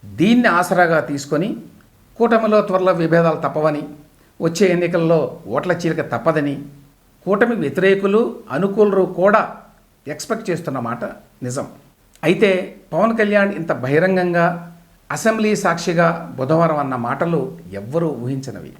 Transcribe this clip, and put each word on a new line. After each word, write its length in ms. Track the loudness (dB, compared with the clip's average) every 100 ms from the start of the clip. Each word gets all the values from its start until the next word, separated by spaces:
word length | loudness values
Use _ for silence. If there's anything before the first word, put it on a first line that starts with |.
దీన్ని 440 | -18 0 4 4 4
ఆసరాగా 520 | 2 2 2 4 2
తీసుకొని 560 | 0 -6 -2 -2 -2 -6 -12 -20 _ _ _ -2
కూటమిలో 420 | 2 2 4 2
త్వరలో 320 | 2 0 2
విభేదాలు 440 | 2 4 4 4 0
తప్పవని, 460 | -2 0 0 -2 -8 -14 -20 _ _ _
వచ్చే 260 | -4 2 2
ఎన్నికల్లో 760 | 4 0 0 2 2 0 -6 -4
ఓట్ల 260 | -4 -2
చీలిక 280 | -2 0 -2
తప్పదని 640 | -2 -2 0 0 0 -6 -10 -18 -20 _ _ _
కూటమి 300 | -2 0 0
వ్యతిరేకులు, 800 | 0 -2 0 2 2 2 2 0 -4 -8
అనుకూలరు 520 | -4 -2 2 2 2
కూడా 540 | 0 2 2 2 0 -8 -20 _ _ _ -14
ఎక్స్‌పెక్ట్ 420 | -12 -8 -8 -4
చేస్తున్న 280 | -4 -4 -6
మాట 200 | -6 -6 -8 -12 _ _
నిజం. 240 | -8 -8 -10 -14 _ _ _ _
అయితే 520 | 0 2 2 2 -4 -12 -8
పవన్ 260 | -2 0 2
కళ్యాణ్ 360 | 2 2 0
ఇంత 180 | -2 -4
బహిరంగంగా 1040 | -4 0 2 2 2 0 2 0 0 -10 -20 _ _ _
అసెంబ్లీ 440 | -4 -2 0 0 2
సాక్షిగా 800 | 0 -2 -2 2 2 2 -6 -6
బుధవారం 400 | 0 2 2 2
అన్న 200 | -2 -4
మాటలు 640 | -4 -2 0 0 -2 -8 -14
ఎవ్వరూ 360 | -12 -6 -2 -2
ఊహించనివి. 640 | -4 -6 -6 -8 -14 -16 -20